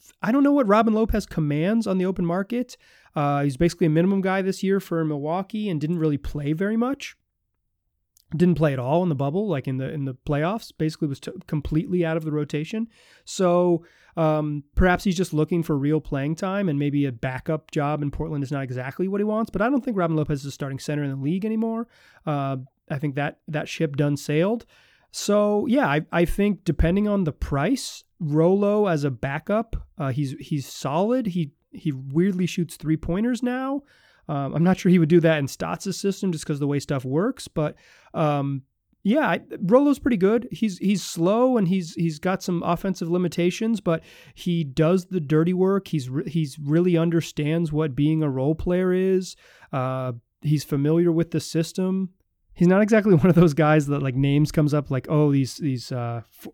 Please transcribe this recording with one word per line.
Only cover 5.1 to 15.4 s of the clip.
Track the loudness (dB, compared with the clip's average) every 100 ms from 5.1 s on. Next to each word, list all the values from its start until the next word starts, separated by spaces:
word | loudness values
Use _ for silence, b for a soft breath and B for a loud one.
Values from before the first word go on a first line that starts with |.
| -2 -4 -4 -4 -6 -4
and | -2
didn't | -2 0
really | 0 -2
play | -4 -6 -4
very | -2 -2 0
much. | -2 -4 -10 -18 _ _ _ _ _ _ _ _ _ _ _ 0
Didn't | 2 4
play | 0
at | 0
all | -2 0
in | 0
the | 0
bubble, | -2 -2 -2
like, | -4 -4
in | -6
the, | -6
in | -6
the | -6
playoffs. | -8 -4 -2 -2 -4 -8 -6
Basically | -4 -2 -4
was | -6
t-, | -10 -14 -6
completely | -4 -2 -2 0 -2 0
out | -2
of | -2
the |
rotation. | -4 -4 -6 -6 -6 -8 b b b
So, | b -2 2 4 4 2 b b b b
um, | 0 2 -2 -4 -4 2
perhaps | 4 4 0
he's | -2
just | 0
looking | 0